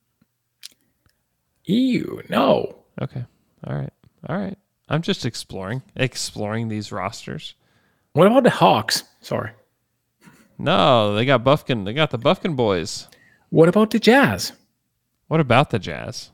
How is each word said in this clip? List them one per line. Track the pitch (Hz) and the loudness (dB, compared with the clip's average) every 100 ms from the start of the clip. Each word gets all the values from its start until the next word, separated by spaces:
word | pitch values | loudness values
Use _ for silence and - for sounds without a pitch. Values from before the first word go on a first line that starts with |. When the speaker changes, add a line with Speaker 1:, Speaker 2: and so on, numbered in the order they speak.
| _ _ _ _ _ _ - _ _ _ _ _ _ _ _ _ - | _ _ _ _ _ _ -20 _ _ _ _ _ _ _ _ _ -4
Speaker 1:
Ew, | 220 262 233 - - - | 0 0 -2 -4 -10 -4
no. | 226 269 62 - - _ - | 0 2 2 0 -10 _ -10
Speaker 2:
Okay. | - 127 120 _ _ _ - | -8 -8 -14 _ _ _ -10
All | 71 | -8
right. | 135 - _ _ - | -10 -14 _ _ -10
All | 175 | -8
right. | 190 - _ _ - | -8 -12 _ _ -6
I'm | 151 | -4
just | 165 190 | -2 -4
exploring, | 120 - - 98 92 131 - - | -6 -8 -12 -10 -8 -8 -10 -4
exploring | 131 - - - 104 110 113 | -4 -4 -10 -8 -6 -4 -6
these | 107 104 | -6 -8
rosters. | 104 95 - - 151 - - _ _ _ _ _ | -6 -8 -8 -14 -12 -14 -20 _ _ _ _ _
Speaker 1:
What | 139 190 | 4 4
about | 254 | 6
the | 233 | 2
Hawks? | - 175 123 - - - _ | 4 4 4 0 -6 -8 _
Sorry. | - - 110 - _ _ _ _ _ _ _ _ _ - | -6 -6 -6 -12 _ _ _ _ _ _ _ _ _ -8
Speaker 2:
No, | 135 180 165 120 104 | -2 2 4 4 4
they | 104 127 | 0 2
got | 127 | 2
Bufkin. | 127 147 - 120 98 | 2 0 0 -4 -4
They | |
got | 131 151 | -2 -2
the | 120 | 0
Bufkin | 135 185 196 135 | 0 0 -2 0
boys. | 113 92 80 - - _ _ _ - | 2 0 -2 -8 -14 _ _ _ -2
Speaker 1:
What | 156 165 | 4 6
about | 208 220 | 4 2
the | 226 | 2
Jazz? | 214 262 240 92 - - _ _ _ _ _ _ - | 4 6 4 0 -6 -12 _ _ _ _ _ _ -4
Speaker 2:
What | 156 | 0
about | 135 117 151 | 4 4 2
the | 113 | -2
Jazz? | 87 69 57 - - | -6 -10 -10 -12 -16